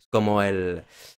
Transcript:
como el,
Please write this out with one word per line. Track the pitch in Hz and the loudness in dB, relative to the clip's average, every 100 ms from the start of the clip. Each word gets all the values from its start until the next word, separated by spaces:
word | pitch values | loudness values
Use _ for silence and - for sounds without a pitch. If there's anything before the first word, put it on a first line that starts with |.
| _ | _
como | 110 107 104 | 0 2 2
el, | 101 95 90 87 - - - | 2 0 -4 -6 -12 -20 -20